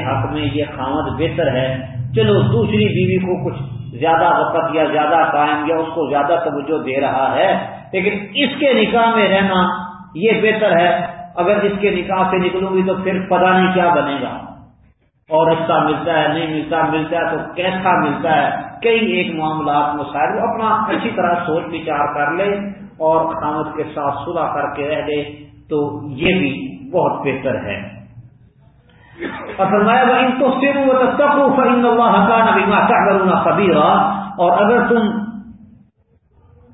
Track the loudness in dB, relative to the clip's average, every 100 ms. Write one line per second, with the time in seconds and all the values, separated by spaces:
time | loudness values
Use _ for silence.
0 | 0 -2 -2 -2 -2 -2 -4 -6 -4 -2
1 | -4 -2 -2 0 0 0 -2 -4 -8 -10
2 | -4 0 4 4 4 2 2 2 2 2
3 | 2 0 0 -2 -4 -6 -10 -10 -12 -4
4 | 2 4 4 2 0 0 0 0 2 2
5 | 2 2 2 2 0 0 0 -2 -2 -4
6 | -2 0 2 0 0 -4 -4 -4 -2 -2
7 | 0 0 0 2 2 0 -4 -12 -6 -2
8 | -2 -2 -6 -2 -2 0 2 2 2 2
9 | 2 4 2 2 2 2 0 -2 -8 -14
10 | -16 -2 0 2 2 2 2 4 2 2
11 | -4 -10 -10 -2 0 2 0 0 0 -2
12 | -2 -2 0 0 0 -2 0 0 0 -2
13 | -2 -4 0 2 4 4 4 2 2 2
14 | 0 -4 -6 -8 -14 -18 -20 _ _ _
15 | _ _ _ 2 2 2 2 0 0 -2
16 | 0 0 0 -2 -2 -4 -2 -2 0 -2
17 | -2 -2 -2 -4 -6 -6 -4 -2 0 0
18 | 0 -2 0 0 0 -4 -8 -4 0 2
19 | 0 0 -2 -4 -4 -4 0 0 0 -2
20 | -6 -2 -2 0 -2 -2 0 0 0 -2
21 | -2 -2 0 0 0 -2 -4 -8 -4 -2
22 | -2 -2 -2 0 -2 -2 -6 -12 -18 -4
23 | 0 0 0 -4 -4 -4 -6 -6 -8 -6
24 | -6 -6 -6 -4 -4 -4 -6 -6 -4 -4
25 | -4 -4 -6 -12 -20 -20 -6 -2 -2 -4
26 | -10 -2 0 2 0 -4 -10 -12 -4 -2
27 | 0 -2 -4 -4 -4 -4 -6 -8 -10 -16
28 | -20 -20 -20 -20 -20 _ _ _ _ _
29 | -20 -12 -10 -10 -12 -4 0 2 4 4
30 | 4 4 2 2 0 2 0 2 2 4
31 | 2 2 2 4 4 4 4 4 4 4
32 | 4 4 4 4 4 2 2 2 2 2
33 | 2 2 2 2 2 2 2 4 4 4
34 | 2 -2 -8 0 2 4 4 2 4 2
35 | 2 -2 -6 -10 -16 -20 -20 -20 _ _
36 | _ _ _ _ _ -20 -20